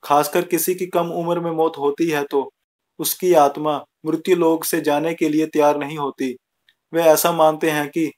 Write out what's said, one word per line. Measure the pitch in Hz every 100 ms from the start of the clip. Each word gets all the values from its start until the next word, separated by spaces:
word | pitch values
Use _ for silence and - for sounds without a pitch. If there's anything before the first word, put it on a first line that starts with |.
खासकर | - 143 147 180
किसी | 175 165 160
की | 180 175
कम | 175 170
उम्र | 170 170 175
में | 170
मौत | 160 160 160
होती | 143 143 165
है | 151
तो | 143 143 123 _ _ _ _ _
उसकी | 156 - 185
आत्मा | 170 143 147 151 143 - _ 160
मृत्यु | 160 160 180
लोक | 165 165
से | - 165
जाने | 151 147 160
के | 165 156
लिए | 151 156
तैयार | 151 147 147
नहीं | 143 156
होती। | 143 - 131 127 _ _ _ _ _
वे | 160
ऐसा | 165 151 170
मानते | 170 160 156 160
हैं | 151 143
कि | 170 156